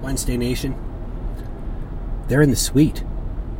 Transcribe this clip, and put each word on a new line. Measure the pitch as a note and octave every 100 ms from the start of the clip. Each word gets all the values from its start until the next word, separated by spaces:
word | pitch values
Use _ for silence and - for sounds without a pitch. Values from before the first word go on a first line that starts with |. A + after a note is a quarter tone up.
Wednesday | C3 C3 - B2
Nation. | A#2+ B2 C#3 B2+ - - - - - - - - - - - - - - -
They're | C3+
in | D3
the | A2+
suite. | - C3 D#3 - - - - - - -